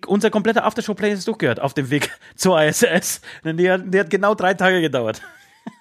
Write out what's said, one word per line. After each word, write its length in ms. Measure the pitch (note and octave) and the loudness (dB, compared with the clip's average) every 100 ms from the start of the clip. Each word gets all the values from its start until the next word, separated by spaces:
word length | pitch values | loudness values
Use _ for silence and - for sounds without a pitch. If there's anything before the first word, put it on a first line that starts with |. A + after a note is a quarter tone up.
| - | -2
unser 220 | G3+ G#3+ | 0 2
kompletter 360 | G#3+ G3+ A3+ G3+ | 0 0 0 0
Aftershow-Playlist 600 | A#3 - G3 G#3 G3+ G3 | -4 -6 -4 -2 -2 -6
durchgehört 320 | A3 D3 A2+ | -2 -2 0
auf 120 | C#3 | -4
dem 160 | - C3 | -4 -2
Weg 200 | C#3+ - - - | -2 -4 -10 -20
<laughs> 100 | - | -2
zur 260 | F#3 E3+ | 2 4
I 60 | D3+ | 4
S 160 | - | 4
S. 380 | F#3 E3+ - - - - | 2 2 -2 -8 -12 -10
Denn 140 | D#3+ E3 | -6 0
die 120 | F3+ | 2
hat, 120 | F#3 F#3 | 2 0
die 140 | F#3+ | -2
hat 100 | F3 | 0
genau 260 | F#3+ G3+ G#3+ | 0 0 2
drei 180 | F#3 | 0
Tage 260 | F#3+ F#3 F#3 | 2 2 2
gedauert. 400 | D#3 C3+ A2+ A2 - - _ _ - _ | 0 0 -2 -6 -12 -20 _ _ -20 _